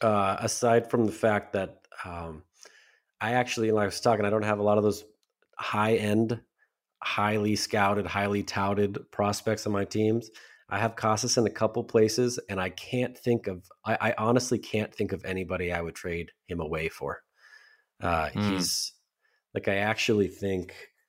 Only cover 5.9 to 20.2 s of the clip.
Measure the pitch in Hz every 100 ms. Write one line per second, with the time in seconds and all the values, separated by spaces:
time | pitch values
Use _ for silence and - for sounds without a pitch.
5.9 | 110 104 107 113 117 - _ _ _ _
6.9 | _ - - 104 107 107 101 - 110 101
7.9 | 104 90 101 101 101 - 101 98 101 101
8.9 | 101 - - 101 101 - 110 107 101 95
9.9 | 107 107 117 117 - - - - 98 110
10.9 | - 110 110 123 127 107 - 110 123 113
11.9 | 117 110 123 123 123 - 95 92 85 -
12.9 | 127 123 - 123 117 104 92 - - 110
13.9 | 113 110 - 110 123 123 110 - 107 107
14.9 | - - 87 92 92 87 92 87 85 85
15.9 | - 90 85 80 _ - 82 78 80 80
16.9 | - 69 65 _ _ - - - _ _
17.9 | _ 90 80 76 - 104 95 87 - -
18.9 | - _ _ _ _ _ 107 107 98 104
19.9 | 110 - 107